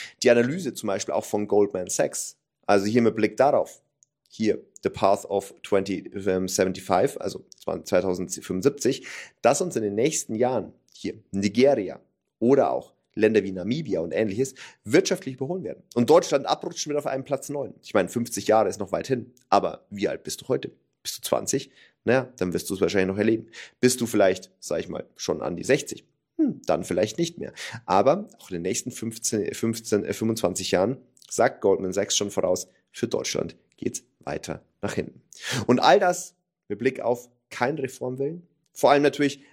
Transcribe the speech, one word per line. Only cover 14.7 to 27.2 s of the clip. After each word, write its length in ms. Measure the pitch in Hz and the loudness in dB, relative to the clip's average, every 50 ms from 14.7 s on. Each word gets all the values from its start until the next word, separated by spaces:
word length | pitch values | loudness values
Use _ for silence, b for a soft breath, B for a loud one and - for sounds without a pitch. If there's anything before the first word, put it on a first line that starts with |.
| B B B | B B B
wirtschaftlich 520 | 101 127 180 190 - 190 180 - 139 131 | 2 2 4 4 2 0 -4 -6 -8 -10
überholen 280 | - 135 139 180 190 147 | -8 -8 -8 -8 -8 -8
werden. 180 | 85 65 - _ - - | -10 -12 -14 _ -4 0
Und 140 | 120 120 107 | 2 4 6
Deutschland 360 | 156 180 - - 151 139 - | 6 6 6 4 0 0 0
abrutschen 460 | - 151 - - 170 170 - - 151 | 0 -2 -2 -4 -6 -8 -8 -8 -6
wird 80 | 147 147 | -4 -4
auf 80 | 143 | -4
einen 160 | - 135 135 131 | -4 -4 -6 -4
Platz 260 | - 139 131 - - | -4 -6 -6 -6 -6
neun. 240 | 143 143 127 98 - _ | -8 -8 -8 -10 -12 _
Ich 120 | - - - | -8 -2 0
meine, 160 | 104 90 90 | 0 0 0
fünfzig 360 | - 117 117 - - 101 - | -2 -4 -4 -4 -6 -2 2
Jahre 220 | - 107 110 104 92 | 4 4 4 4 2
ist 100 | - - | 0 -4
noch 120 | 98 - | -6 -6
weit 160 | 85 82 - | -6 -4 -4
hin. 240 | - 135 - - - - _ _ - | -4 -4 -4 -6 -8 -18 _ _ 2
Aber 360 | 98 101 92 82 78 - _ - | 2 2 2 0 -4 -8 _ -14
wie 180 | 101 98 98 | -6 -4 -2
alt 160 | 76 - - - | -2 -4 -4 -8
bist 180 | - - - | -10 -12 -8
du 80 | - - | -6 -4
heute? 220 | 131 139 - - - _ _ _ _ _ | -4 -4 -4 -8 -14 _ _ _ _ _
Bist 160 | - - - | -12 -12 -12
du 40 | - | -10
zwanzig? 500 | - - - - - - - - - - b b b b b b - | -6 -2 -2 -2 -2 -2 -4 -4 -4 -8 b b b b b b 0
Naja, 280 | 110 123 131 123 - - | 2 2 2 0 -2 -6
dann 160 | - 92 90 85 | -4 -4 -2 -2
wirst 160 | 92 - - | -4 -4 -4
du 60 | 101 | -2
es 40 | 92 | 0
wahrscheinlich 280 | 98 85 95 98 92 | 0 2 2 2 2
noch 100 | 92 95 | 2 2
erleben. 300 | 104 104 113 117 113 113 - B B B B B B | 0 2 2 2 0 -2 -8 B B B B B B
Bist 200 | 123 127 127 123 | 2 2 2 2
du 40 | 117 | -2
vielleicht, 460 | 110 - 104 98 95 92 - - - _ _ | 0 2 4 4 4 4 0 -4 -16 _ _
sag 200 | - - 78 82 | -8 -6 -4 -4
ich 80 | 85 | -4
mal, 180 | 87 78 78 - _ _ | -6 -8 -10 -12 _ _
schon 260 | - - - 85 78 | -8 -4 -4 -4 -2
an 140 | - - 87 | -4 -6 -6
die 80 | - - | -4 0
sechzig? 420 | - 135 - - - - - - _ _ _ _ _ _ | 0 0 0 0 -4 -14 -16 -18 _ _ _ _ _ _
Hm, 240 | - 311 247 135 - - | -2 -2 -2 -2 -4 -2
dann 180 | - 82 85 - | -2 -2 0 -2
vielleicht 340 | - 87 90 101 - - | -2 -2 0 0 0 -2
nicht 220 | - | -4